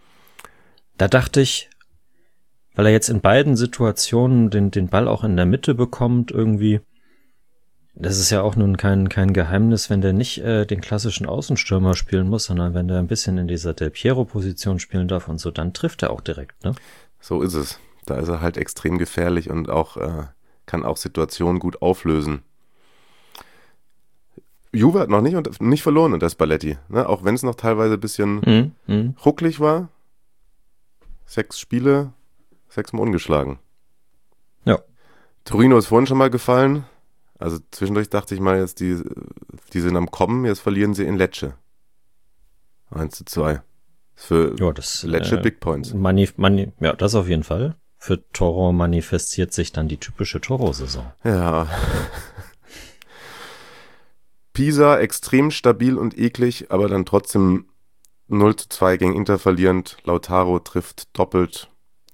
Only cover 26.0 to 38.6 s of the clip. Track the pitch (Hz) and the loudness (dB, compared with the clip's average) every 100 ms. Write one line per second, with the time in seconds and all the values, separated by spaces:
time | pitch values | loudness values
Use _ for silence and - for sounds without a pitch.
26 | 165 87 85 - 78 78 76 71 - 110 | 4 2 -2 0 0 0 -2 -8 -6 -2
27 | 127 - 92 113 127 117 113 110 110 107 | 0 0 0 -2 -2 -4 -2 0 0 0
28 | 107 - 101 104 117 110 123 - - 104 | -4 -4 -2 0 4 4 2 -2 -4 -2
29 | 117 131 - 147 165 147 151 160 175 _ | -2 0 0 2 0 0 0 0 -4 _
30 | _ _ _ _ _ _ _ _ _ _ | _ _ _ _ _ _ _ _ _ _
31 | - - - - - - - 120 131 139 | -20 -20 -12 -8 -6 -8 -6 -2 2 2
32 | 143 - _ _ _ _ _ - - 113 | 0 -10 _ _ _ _ _ -10 -8 -2
33 | 110 90 - 76 69 67 _ _ _ _ | 0 0 0 -2 -2 -6 _ _ _ _
34 | _ _ _ _ _ _ - 98 - _ | _ _ _ _ _ _ 0 0 -2 _
35 | - - _ _ - 104 123 123 104 113 | -20 -20 _ _ -4 4 6 6 6 4
36 | 131 131 135 120 - 123 135 147 135 _ | 4 4 2 2 2 4 4 2 -4 _
37 | _ _ _ - 85 82 - - 98 104 | _ _ _ -10 -6 -6 -10 -6 -2 -2
38 | 104 104 98 95 95 95 | -2 -4 -4 -2 0 2